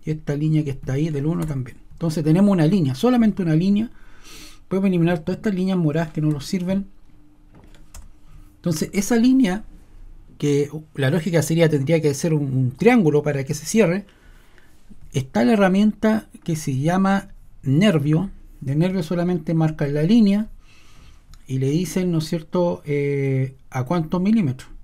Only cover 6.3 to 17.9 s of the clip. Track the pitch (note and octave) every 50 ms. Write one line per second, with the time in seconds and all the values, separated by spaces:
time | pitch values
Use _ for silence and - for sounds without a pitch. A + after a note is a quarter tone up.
6.3 | D3+ C#3+ C3 - - F#3+ F3+ F3 F#3+ G3+ G3 - - - - - - - - -
7.3 | _ _ - - - - - - - - - - - - - - - - - -
8.3 | - - - - _ _ - F3 D#3+ - G3 - - F#3+ G3+ - B3 A#3 A3+ B3+
9.3 | C4 C4 C4 F3+ F3+ G#3 - - - - - - - - - - - - - -
10.3 | - - - D3 C#3+ C#3+ D3 D3 - D#3 D#3 _ _ - C#3 C3 D3 D#3+ D#3 G3+
11.3 | E3 E3 D3+ - E3 E3 E3 D#3 D3+ C#3+ C3+ C3+ E3 E3 D3+ D3+ C#3 C#3 - F3
12.3 | D#3+ D3+ C#3+ C#3 C3 C3 C3 A#2+ - - F3+ A3 B3 B3 G3 D3+ D3+ D3+ D3 D3+
13.3 | C#3+ C#3 C3+ - D#3+ - - - - A3 G#3+ F3+ E3+ G3 G3+ - _ _ _ -
14.3 | - - - - _ - - - - - - - - - - - - C#3+ C3 -
15.3 | - G#3 A#3 B3 A#3 G#3 G3+ F#3 F#3 G3 G#3 G#3+ G#3 - - A3 A3 A3 - -
16.3 | - - _ - E3+ D#3+ - - C3+ B2+ C#3 D#3 F3 F#3+ G3 F#3+ G3 G3 - -
17.3 | - - - - - - - - C3 D3+ G3+ A3